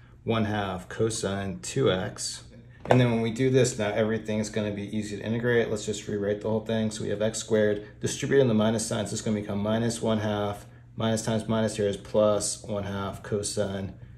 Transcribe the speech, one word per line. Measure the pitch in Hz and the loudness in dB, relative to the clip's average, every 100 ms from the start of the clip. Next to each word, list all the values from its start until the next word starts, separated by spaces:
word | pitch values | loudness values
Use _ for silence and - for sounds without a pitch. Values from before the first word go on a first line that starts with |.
| - - | -20 -8
one | - 113 104 | -2 0 2
half | 107 98 92 90 | 0 -2 -6 -6
cosine | - 113 110 101 98 98 90 | 0 0 0 -2 -2 -4 -6
two | - 135 107 | -4 2 2
x. | 92 - - - - - - - - - | 2 -2 -6 -8 -10 -14 -20 -20 -4 4
And | 127 | 6
then | 123 | 6
when | 113 | 2
we | 113 | 0
do | 113 131 | 2 4
this, | 127 113 - | 6 4 2
now | 104 | 0
everything's | 107 110 110 107 107 107 | 2 2 0 -2 -2 -2
gonna | 110 104 | -2 -4
be | 101 101 107 | -4 -6 -6
easy | 104 98 | -6 -6
to | |
integrate. | 107 117 120 117 110 | -4 -2 2 2 2
Let's | 107 - | -2 -4
just | 104 - | -6 -4
rewrite | 104 101 104 | -2 0 0
the | 110 | 0
whole | 110 113 | -2 0
thing. | 110 110 | -2 -2
So | 110 | -2
we | 104 | -4
have | 101 | -2
x | 110 - | -2 -2
squared, | - 110 107 104 - - | 0 4 4 2 -4 -8
distributed | 127 - 131 139 | -6 -4 2 4
in | 123 | 6
the | 107 | 4
minus | 110 113 - | 4 2 -2
sign, | 113 101 | -4 -4
so | |
it's | 110 | -4
gonna | 117 104 | -2 -2
become | 104 101 | -2 -2
minus | 104 113 117 117 | 0 0 0 0
one | 113 110 | 0 0
half, | 107 104 104 101 - - - - | 0 0 -2 -4 -12 -20 -14 -2
minus | 113 110 | 0 0
times | 123 110 - | 0 -2 0
minus | 113 110 - | 2 2 2
here | 101 | 0
is | 95 | 0
plus | - 107 107 104 - - | 0 4 6 4 0 -6
one | - 104 98 | -6 -6 -4
half | 98 98 - | -4 -6 -8
cosine | - 104 - 104 101 98 95 - - | -4 -4 -2 -2 -2 -4 -6 -10 -18